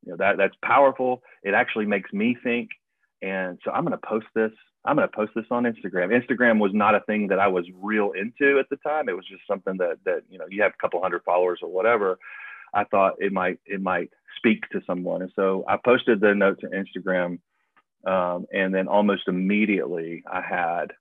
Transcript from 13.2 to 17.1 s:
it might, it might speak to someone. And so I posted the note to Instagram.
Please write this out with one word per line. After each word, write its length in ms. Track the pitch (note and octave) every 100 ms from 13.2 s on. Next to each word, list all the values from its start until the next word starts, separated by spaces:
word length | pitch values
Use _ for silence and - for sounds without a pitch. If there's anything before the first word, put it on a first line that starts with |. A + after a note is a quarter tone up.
it 140 | G2
might, 260 | F#2+ F#2 F#2 _
it 160 | G2
might 300 | F#2+ F2+ E2+ _ _ -
speak 320 | A#2+ G#2+ -
to 120 | G2+ -
someone. 340 | F2+ F2+ F2+
And 100 | F2+ -
so 300 | F#2+ F#2+ -
I 100 | G#2
posted 380 | - B2 A#2+ A2
the 120 | G#2
note 260 | G2+ G2 F#2+
to 60 | -
Instagram. 720 | F#2+ G2 - F#2